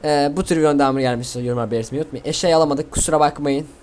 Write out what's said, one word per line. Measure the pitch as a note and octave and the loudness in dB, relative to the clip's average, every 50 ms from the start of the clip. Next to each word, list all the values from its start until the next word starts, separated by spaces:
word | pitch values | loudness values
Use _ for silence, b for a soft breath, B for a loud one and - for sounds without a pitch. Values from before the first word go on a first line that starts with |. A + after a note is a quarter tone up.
| - | 0
Ee, | D3+ D3 C#3+ C#3+ C#3+ C#3+ | 0 2 2 2 0 0
bu | F3+ F#3+ | -2 -2
tür | - F3 | 0 2
videonun | D#3+ D#3 D3+ D3 C#3+ | 2 4 4 4 4
devamını | C#3+ C3+ C3+ C3+ | 4 2 2 0
gelmişse | C3 B2+ B2 A#2+ A#2+ A#2+ - B2 | 0 0 -2 -2 -6 -8 -8 -6
yorumlar | B2 B2 A#2+ B2 A#2 G#2+ | -4 -4 -2 -2 -2 -2
belirtmeyi | A#2 A#2 A2+ - C3 C#3+ | -2 -4 -4 -4 -6 -8
unutmayın. | D#3 D3+ C#3+ A#2+ - | -6 -6 -10 -8 -6
Eşyayı | - D#3+ - - F3 E3 | -6 -4 -2 2 2 4
alamadık, | D#3+ D#3+ D3 C#3+ C#3 D#3 - | 4 4 2 0 -4 -4 -6
kusura | - - - - D#3 D3+ | -4 -4 -2 0 2 2
bakmayın. | D3+ D3 D3 - D3 C#3+ C#3 C#3 D3+ D3 - - | 2 2 0 -2 -2 -2 -2 -2 -4 -8 -16 -20